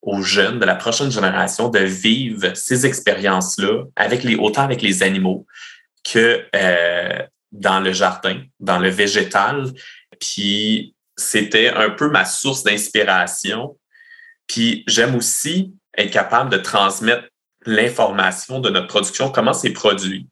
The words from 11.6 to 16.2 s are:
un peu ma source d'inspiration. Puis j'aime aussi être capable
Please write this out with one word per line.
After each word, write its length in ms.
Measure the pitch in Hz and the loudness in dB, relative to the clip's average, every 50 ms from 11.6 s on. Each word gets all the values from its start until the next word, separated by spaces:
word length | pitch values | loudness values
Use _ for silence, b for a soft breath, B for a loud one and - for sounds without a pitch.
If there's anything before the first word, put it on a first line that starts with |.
| 113 120 | 4 4
un 200 | - - 107 107 | 4 4 2 2
peu 200 | 104 - 151 151 | 2 0 -2 2
ma 140 | 151 165 185 | 4 2 2
source 400 | - - - - 139 135 131 - | 2 -2 -4 -4 -4 -4 -2 0
d'inspiration. 1120 | 110 104 104 104 - - 107 104 101 95 92 90 90 - - - 101 104 113 123 143 - _ _ _ B B B B B B B B B B _ _ | 0 0 0 -2 -2 0 0 2 4 2 2 2 0 -4 -6 -6 -6 -6 -6 -6 -10 -12 _ _ _ B B B B B B B B B B _ _
Puis 360 | - - 117 117 - - - - | -4 0 0 0 0 -2 -2 -2
j'aime 280 | 123 - 117 123 131 | 2 2 2 2 2
aussi 580 | 120 117 - - - - 160 165 185 190 190 - _ _ _ _ - | 0 0 -2 -2 -2 -2 -2 -2 -2 -2 -2 -6 _ _ _ _ -4
être 140 | 104 98 | -4 0
capable 380 | - 104 | 0 0